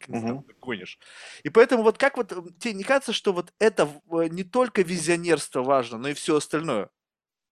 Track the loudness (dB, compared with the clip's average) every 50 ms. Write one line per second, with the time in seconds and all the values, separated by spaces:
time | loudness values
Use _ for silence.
0 | -14 -10 -8 -6 -6 -6 -8 -8 -10 _ -20 _ -10 -10 -10 -10 -10 -14 -18 -20
1 | _ -20 -20 -20 -20 -20 -16 -12 -8 2 6 6 6 6 6 4 4 2 2 2
2 | 2 0 0 -2 -6 -6 -8 -12 -12 -14 -12 -10 -8 -6 -6 -4 -2 0 0 0
3 | 0 -2 -6 -4 -2 -2 -2 -2 -4 -8 _ 2 2 2 4 2 0 0 -2 -8
4 | _ -4 -2 -2 -2 -2 -2 -6 -8 -2 0 0 0 2 2 0 0 0 -2 -4
5 | 0 0 0 0 2 2 0 0 0 -2 -4 -2 0 2 2 2 0 -2 -6 -8
6 | -6 -6 -6 -4 -2 0 0 0 0 -2 -4 -4 -2 -2 -2 -2 -4 -6 _ _
7 | _ _ _ _ _ _ _ _ _ _